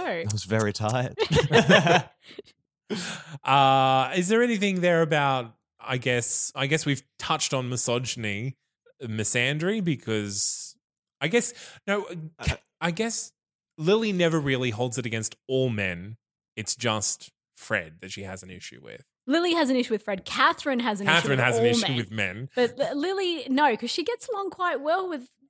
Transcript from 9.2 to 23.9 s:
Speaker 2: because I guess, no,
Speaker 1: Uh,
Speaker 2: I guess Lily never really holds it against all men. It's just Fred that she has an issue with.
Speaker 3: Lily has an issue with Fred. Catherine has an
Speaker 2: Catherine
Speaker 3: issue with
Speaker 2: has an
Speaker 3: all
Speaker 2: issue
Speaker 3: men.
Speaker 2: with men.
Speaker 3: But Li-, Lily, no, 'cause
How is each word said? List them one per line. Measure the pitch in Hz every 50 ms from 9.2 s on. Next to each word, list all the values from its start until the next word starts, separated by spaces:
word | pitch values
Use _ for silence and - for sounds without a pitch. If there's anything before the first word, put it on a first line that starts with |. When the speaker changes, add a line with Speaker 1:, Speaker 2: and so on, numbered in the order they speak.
| 107 - - 123 120 131 147 151 165 185 220 226 190
Speaker 2:
because | 170 147 117 - 110 110 107 104 101 98 101 - - - - - - - _ _ _ _ _ _ _ _ -
I | 139 160
guess, | 190 240 233 - - - - - - - -
no, | - 202 208 190 - 175 170 156 156 _ -
Speaker 1:
Uh, | - - - - _ _ _ -
Speaker 2:
I | 160 175
guess | 170 170 220 233 220 - - - _ _ _ _ _ _ _ _ _ -
Lily | 156 170 208 226 226 214 196
never | 180 175 165 160 160
really | 143 139 131 123 127 127
holds | 110 107 123 127 117 135
it | 117
against | 120 113 113 107 - - _ _ -
all | 131 131 131 127
men. | 113 107 98 92 87 87 90 101 113 - _ _ _ _ _ _ -
It's | - 107 - -
just | - 123 117 107 107 104 - - - - - _ _ _ _ _
Fred | - - - 113 101 85 80 78 -
that | - 95 95
she | 101 98
has | 95 95 92 -
an | 92
issue | 92 90 - - - - -
with. | 55 52 - - _ _ _ -
Speaker 3:
Lily | - 277 339 349 359 330
has | 339 311 247
an | 269
issue | 254 240 - 226
with | 208 -
Fred. | - 202 190 -
Catherine | - - 233 269 311 - - - 294 262 233
has | 240 247 208 190
an | 202
Speaker 2:
Catherine | 156 160 170 - - 139 127
Speaker 3:
issue | 123
with |
Speaker 2:
has | 123 120 117
an | -
Speaker 3:
all | 120
Speaker 2:
issue | 120 233 220 165
Speaker 3:
men. | 131
Speaker 2:
with | 120 117 - 110
men. | 110 101 92 90 107 127 135 -
Speaker 3:
But | 254 247 233 247 247
Li-, | 277 190 277
Lily, | 285 294 370 392 392 392 359 339 311 - 262
no, | 262 269 302 285 226
'cause | - - 240